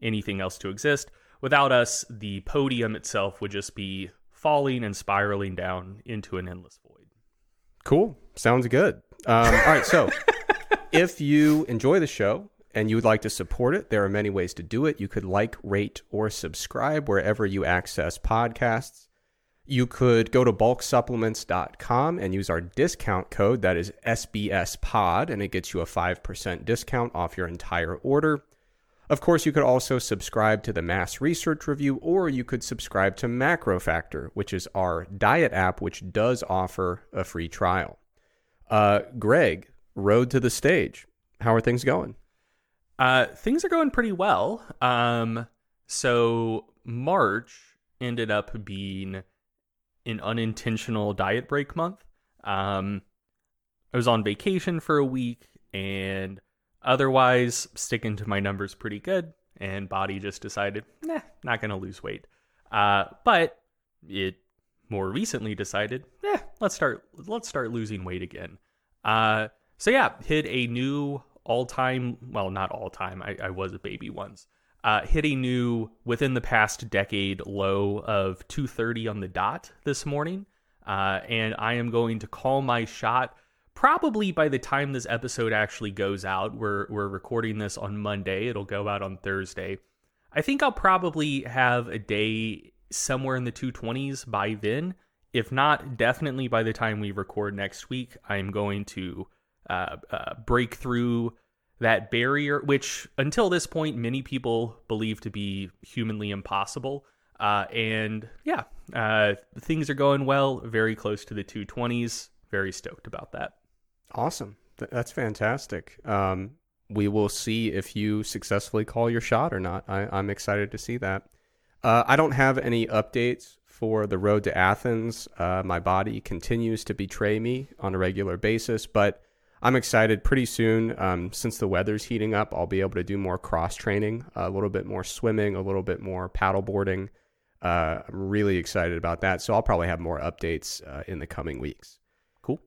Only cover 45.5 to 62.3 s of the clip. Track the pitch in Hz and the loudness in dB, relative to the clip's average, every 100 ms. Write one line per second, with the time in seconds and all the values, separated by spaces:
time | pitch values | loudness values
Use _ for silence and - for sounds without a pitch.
45.5 | _ _ _ - - 131 120 117 117 113 | _ _ _ -10 -2 2 4 4 4 0
46.5 | 110 - _ - 117 139 185 110 104 233 | -2 -6 _ -10 -4 2 4 4 2 -4
47.5 | - _ _ _ - 123 120 110 104 - | -16 _ _ _ -8 -4 -2 0 0 -2
48.5 | 113 98 98 98 95 95 95 - _ _ | -8 -10 -8 -8 -8 -8 -10 -14 _ _
49.5 | _ _ _ _ _ 120 107 107 117 110 | _ _ _ _ _ -10 -6 -4 -2 -2
50.5 | 110 120 110 - 110 104 95 98 113 - | -2 -4 -4 -2 -2 0 0 0 0 -2
51.5 | 143 139 165 170 202 - _ _ _ - | -4 -4 -4 -4 -6 -18 _ _ _ -4
52.5 | 98 98 98 98 98 - _ _ _ _ | -2 -2 -2 -2 -6 -10 _ _ _ _
53.5 | _ _ _ _ 123 120 113 104 104 202 | _ _ _ _ 0 4 4 2 -2 0
54.5 | 185 185 170 - 151 139 131 120 120 _ | 0 -2 -2 2 2 2 0 -4 -6 _
55.5 | _ _ 98 98 98 95 95 95 98 _ | _ _ -8 -6 -4 -4 -4 -6 -10 _
56.5 | _ _ _ 131 131 135 131 127 123 123 | _ _ _ 0 2 4 6 6 6 4
57.5 | - - - - 117 113 101 104 98 98 | -2 -8 -10 -4 -4 -2 -4 -2 0 0
58.5 | 98 98 - 113 104 - 90 165 - _ | -2 -6 -8 -10 -8 -2 -2 -2 -12 _
59.5 | - 98 98 95 98 98 98 101 - 107 | -12 -8 -8 -4 -2 -2 -4 -6 -8 -8
60.5 | - 101 104 - _ 320 320 - _ - | -4 -4 -4 -10 _ -8 -8 -8 _ -4
61.5 | 113 107 95 95 95 - 101 - | -2 -4 -6 -10 -10 -10 -10 -14